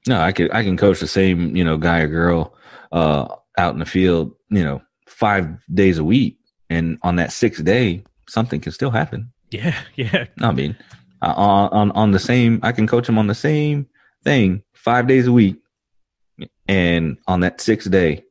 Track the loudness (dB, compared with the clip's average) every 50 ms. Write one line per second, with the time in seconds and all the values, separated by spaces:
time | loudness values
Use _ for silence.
0 | -4 -2 0 2 0 0 0 0 0 0 0 -2 0 -2 0 2 4 4 4 2
1 | -2 -4 0 2 2 2 2 0 -2 -2 -2 0 0 0 0 0 0 0 0 0
2 | 0 0 0 0 0 2 2 0 -2 -4 -8 _ _ -20 -20 -20 -12 -4 -2 0
3 | 2 2 2 0 -2 -6 -10 -16 _ _ _ -2 -2 -2 -2 -4 -6 -4 0 2
4 | 2 2 2 0 -2 -4 -10 _ _ -2 -2 0 0 -2 -4 -8 -10 _ _ _
5 | _ _ _ -2 0 2 2 0 -2 -4 -8 -12 _ -4 0 2 2 4 2 2
6 | 0 2 2 2 0 0 -4 _ _ _ _ _ _ -6 -4 -2 -2 -4 -4 -4
7 | -4 -2 -2 0 -2 -4 -2 -2 -2 -2 -2 -2 0 0 2 2 2 0 -2 -6
8 | -10 _ _ _ _ -6 -4 -4 -4 -2 -4 -8 -8 -10 -8 -6 -4 -2 -2 -2
9 | -2 -4 -6 -10 -12 -14 -18 _ _ _ -10 -6 -6 -6 -6 -6 -10 -12 _ -8
10 | -6 -4 -4 -4 -4 -6 _ -4 -2 -2 0 -2 -2 -4 -6 -10 -16 _ -20 -20
11 | _ _ _ -4 -2 -2 0 0 2 2 2 2 2 0 0 0 0 0 2 2
12 | 2 2 2 2 0 0 0 2 2 2 2 0 -2 -2 -2 0 0 0 0 0
13 | 0 0 0 0 0 0 -2 -2 -2 -2 0 0 0 -2 -2 -4 -6 -8 _ _
14 | _ _ _ _ -2 0 2 2 2 2 0 -2 -8 _ _ _ -2 0 0 2
15 | 2 4 4 4 4 4 4 6 4 4 2 -2 _ _ _ _ _ _ _ _
16 | _ _ _ _ _ _ _ -20 -20 -20 _ _ _ -2 0 0 2 2 2 0
17 | 0 -2 -6 -6 _ -4 -2 0 0 -2 -4 -2 -2 -2 -2 -2 0 0 0 2
18 | 2 2 0 -4 -8 _